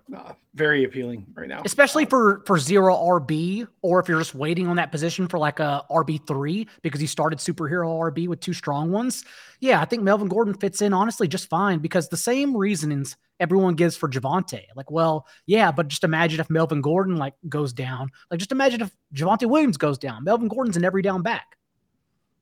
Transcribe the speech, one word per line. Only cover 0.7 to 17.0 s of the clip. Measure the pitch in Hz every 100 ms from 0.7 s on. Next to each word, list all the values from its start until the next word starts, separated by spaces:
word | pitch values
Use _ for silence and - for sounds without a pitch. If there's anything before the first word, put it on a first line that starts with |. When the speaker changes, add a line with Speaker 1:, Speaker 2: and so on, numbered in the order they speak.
| 143
Speaker 1:
appealing | 131 131 120 117 98
right | - 67
now. | 67
Speaker 2:
Especially | - - 277 311
Speaker 1:
Uh, | 294
Speaker 2:
for, | 262 208 202 -
for | 175
zero | 135 196 190
R | 180 170 175
B, | 131 156 175 208 226 _
or | 180 180
if | 175
you're | 160
just | 165
waiting | 131 151 170 175
on | 175
that | 160
position | 147 165 180 180
for, | 175
like, | 151 160
a | 147 143 -
R | 160
B | 156 151 -
three | 139 147 202 220 _
because | 160 143
you | 156
started | - 156 151
superhero | - 175 147 175 165 160
R | 165
B | 156 175
with | 170
two | -
strong | 170 - 143 165
ones. | 202 247 - - - - -
Yeah, | 262 175
I | -
think | 233
Melvin | 196 202 196
Gordon | 202 208
fits | 196 196 -
in, | 208
honestly, | 185 220 - 165
just | 175 -
fine, | 165 202 165
because | 165 185 170
the | 170
same | 233 262 285
reasonings | 226 202 180 151 139 135 - _ -
everyone | 170 190 185
gives | 160 175 -
for | 151
Javonte. | 127 131 180 180 110 - 131
Like, | 139
"Well, | 160 165 156 - - -
yeah, | 220 185
but | 147 151
just | -
imagine | 170 160 165 156
if | 160
Melvin | 160 160 151
Gordon, | 143 180